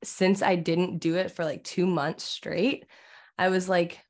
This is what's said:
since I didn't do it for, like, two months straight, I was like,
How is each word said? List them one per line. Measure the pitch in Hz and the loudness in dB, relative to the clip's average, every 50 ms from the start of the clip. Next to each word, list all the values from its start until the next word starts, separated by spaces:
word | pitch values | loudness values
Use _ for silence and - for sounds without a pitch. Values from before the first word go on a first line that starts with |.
| - | -10
since | - - - 190 185 196 196 | -8 -2 2 4 4 4 4
I | - - 185 175 | 2 2 2 2
didn't | 160 - 165 170 185 175 175 165 | 2 0 2 2 0 0 -2 -2
do | - 165 165 | -2 0 0
it | 180 190 185 | 0 -2 -4
for, | - - 170 | -4 -6 -6
like, | 156 135 - - | -6 -6 -8 -10
two | - - - 175 185 | -6 -2 0 0 2
months | 175 156 143 156 - - - | 2 0 0 -2 -4 -6 -8
straight, | - - - - - - - 202 269 277 - - - - - - - - - - - _ - | -10 -10 -10 -8 -6 -2 0 0 0 0 -2 -8 -16 -20 -20 -20 -20 -20 -20 -20 -14 _ 0
I | 185 185 | 0 2
was | 190 185 185 185 | 2 2 2 2
like, | 185 175 175 170 - - - _ | 2 2 2 0 -4 -10 -20 _